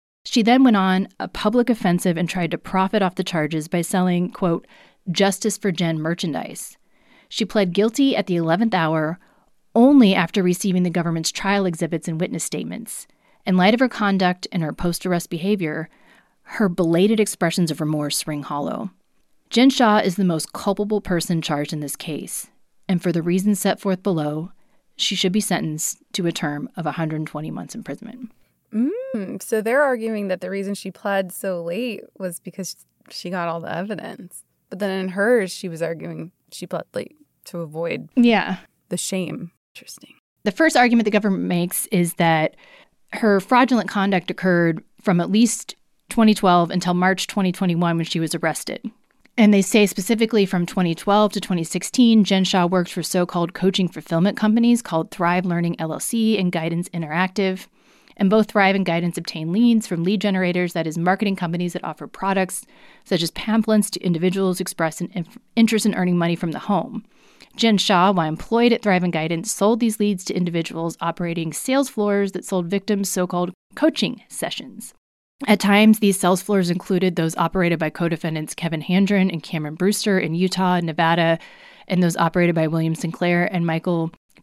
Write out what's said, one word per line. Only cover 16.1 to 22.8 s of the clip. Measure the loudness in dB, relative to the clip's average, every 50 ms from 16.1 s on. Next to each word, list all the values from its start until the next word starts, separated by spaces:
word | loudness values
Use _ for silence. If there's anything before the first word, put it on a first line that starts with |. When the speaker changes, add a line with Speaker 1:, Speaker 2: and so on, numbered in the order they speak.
| _ _ _ _ _ _ _
Speaker 1:
her | -14 -4 -2 0
belated | 0 0 0 2 2 4 4 4 4 4 2
expressions | 0 -2 -2 -2 -2 -2 0 0 0 0
of | 0 -4
remorse | -2 -2 -2 -2 -4 -4 -4 -6 -6
ring | -6 -8 -8 -8
hollow. | -6 -6 -6 -4 -6 -6 -6 -8 -10 -12 _ _ _ _ _ _ _ _ _ _ _
Jen | 2 4 4 4
Shah | 6 6 4 6 6 4
is | 2 0 0
the | 0 0
most | 0 0 0 -4 -8
culpable | -10 -6 -4 -4 -2 -2 -2 -2 -2 -4
person | -2 -2 -2 -2 0 -2 -2 -2
charged | -2 -2 -2 -4 -4 -4
in | -6 -8
this | -8 -8 -10
case, | -10 -10 -10 -8 -8 -10 -10 -12 -12 -12 -14 _ _ _ _ _ _